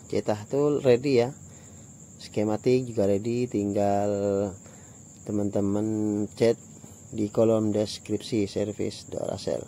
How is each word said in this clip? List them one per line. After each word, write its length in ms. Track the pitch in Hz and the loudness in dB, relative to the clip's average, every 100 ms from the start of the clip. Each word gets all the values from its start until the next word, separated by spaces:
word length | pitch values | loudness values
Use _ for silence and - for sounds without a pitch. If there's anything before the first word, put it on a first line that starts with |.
| - | -4
Cetah 320 | 104 107 104 107 | -4 -2 -4 -2
Tool 320 | 139 147 139 | 0 2 2
ready 400 | 131 120 139 120 | 4 4 4 2
ya. 80 | 123 - - - - - - - - - | 2 -4 -20 -20 -20 -20 -20 -20 -20 -20
Skematik 720 | - - 107 110 127 127 123 | -8 -2 -2 0 2 2 0
juga 160 | 110 101 | 0 2
ready, 400 | 101 113 120 123 | 2 0 -2 -2
tinggal 640 | 104 101 101 101 101 104 101 101 98 101 95 - - - - - - | 0 0 2 2 2 0 0 0 0 -2 -6 -18 -20 -20 -20 -20 -16
teman-teman 640 | - 104 101 104 101 104 110 107 107 104 101 - | -4 -2 0 0 0 0 0 -2 -2 -2 -4 2
chat 240 | 117 117 - - - - - 107 | 2 2 -6 -20 -20 -20 -12 -6
di 160 | 104 | -2
kolom 400 | 113 113 110 107 | 2 4 4 2
deskripsi 720 | 104 107 - - 104 - 110 | 0 -2 -6 -6 -6 -2 -2
servis 640 | 98 92 104 101 101 - - | -2 -2 -4 -4 -6 -6 -10
Duracell. 560 | - - 98 - 60 | -8 -6 -6 -4 -6